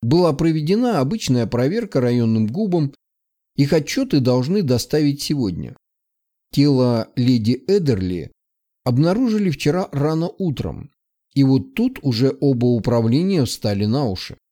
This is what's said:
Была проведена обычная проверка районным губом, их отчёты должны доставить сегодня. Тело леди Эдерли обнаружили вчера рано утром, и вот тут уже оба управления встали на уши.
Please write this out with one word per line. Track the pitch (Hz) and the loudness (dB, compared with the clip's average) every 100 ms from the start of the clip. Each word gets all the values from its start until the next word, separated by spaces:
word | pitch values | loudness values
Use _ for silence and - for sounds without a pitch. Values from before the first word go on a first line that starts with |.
Была | 117 160 175 | 2 2 2
проведена | 147 165 156 151 202 247 196 | 2 0 0 0 0 0 0
обычная | 135 113 - 123 113 | -2 -4 -2 0 0
проверка | 117 131 208 233 143 | 0 0 -2 -2 -2
районным | 123 123 117 110 107 | 0 2 2 0 0
губом, | 135 214 175 143 - _ _ _ _ _ - | -2 -2 0 -2 -6 _ _ _ _ _ -2
их | 143 | 2
отчёты | 165 - - 269 151 | 2 0 -4 0 2
должны | 127 127 127 196 | 2 0 0 0
доставить | 160 123 - 151 147 143 | 0 0 0 0 0 -2
сегодня. | - 147 110 85 67 - _ _ _ _ _ _ _ | -4 -2 -2 -4 -10 -14 _ _ _ _ _ _ _
Тело | - 143 135 123 117 110 - | 0 2 4 2 0 -4 -2
леди | 123 123 107 123 - | 2 2 2 -2 0
Эдерли | 202 156 110 92 87 71 _ _ _ _ _ | 0 2 0 -2 -6 -10 _ _ _ _ _
обнаружили | - 123 160 196 262 214 196 | -2 2 2 2 0 0 -2
вчера | 143 - 165 190 | 0 0 0 -4
рано | 139 147 160 165 - | -2 -2 -2 -4 -4
утром, | 185 120 92 60 - _ _ _ _ | -4 -4 -8 -10 -16 _ _ _ _
и | - | 2
вот | 135 135 131 | 4 4 0
тут | - 247 - | -2 -4 -2
уже | 139 113 131 131 | -4 0 0 2
оба | 147 131 123 | 0 2 2
управления | 120 101 117 113 127 185 190 | 2 2 0 2 0 0 0
встали | 123 - 113 101 | -2 -2 -4 -2
на | 104 123 135 | 0 0 -2
уши. | 92 - - _ | -6 -10 -16 _